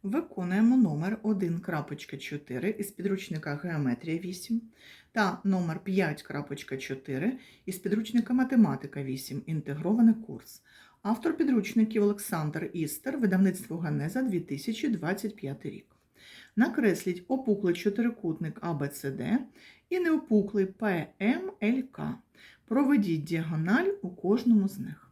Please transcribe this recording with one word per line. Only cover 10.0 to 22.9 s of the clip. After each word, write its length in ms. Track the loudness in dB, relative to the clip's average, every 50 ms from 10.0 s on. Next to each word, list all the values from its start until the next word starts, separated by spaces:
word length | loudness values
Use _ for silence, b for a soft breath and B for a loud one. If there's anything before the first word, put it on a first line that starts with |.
| 8 6 6
курс. 480 | 4 -2 -12 -14 -14 -14 -18 -20 -20 b b b b b b b b
Автор 340 | -2 -2 -2 0 0 -2 0
підручників 680 | 2 2 4 4 2 2 2 4 4 4 4 4 2
Олександр 680 | 2 2 2 0 -4 -4 -2 -2 -2 -2 -2 -4 -6 -4
Істер, 460 | -4 -4 -4 -4 -4 -6 -6 -6 -2 2
видавництво 600 | 2 4 6 6 6 4 4 0 -8 -8 -6 -4
Ганеза, 440 | -4 -2 -2 -2 -2 -2 -2 -2
дві 180 | -2 0 -2 -2
тисячі 480 | -4 -4 -8 -6 -4 -6 -4 -2 -2 -2
двадцять 480 | -2 -2 -2 -4 -4 -2 -4 -8 -8
п'ятий 340 | -8 -8 -8 -8 -8 -10 -12
рік. 260 | -12 -12 -18 _ _ _ _ _ B B B B B B B B B
Накресліть 680 | 2 2 2 2 2 4 4 2 2 -2 -4 -4 -4 -4 -4
опуклий 460 | -4 -2 2 0 0 2 2 0 0
чотирикутник 840 | 2 0 0 0 2 0 0 -2 -2 -4 -4 -4 -4 -6 -8 -8 -6
А 140 | -4 -4 -2
Б 140 | -2 -2 -4
Ц 220 | -6 -6 -6 -6
Д 280 | -6 -4 -2 0 0 0 0 B B B B B B B B B
і 120 | -2 0
неопуклий 680 | 2 2 2 0 2 4 4 4 4 2 0 0 0
П 400 | 0 -2 _ -2 0 0 0 -2 -6 _ _
М 280 | 0 0 2 0 -2 -8 -6 _
Л 200 | 0 0 2 0 -2 -6
К. 260 | -10 -8 -6 -6 -6 -8 _ _ B B B B B B B
Проведіть 600 | _ 0 2 4 4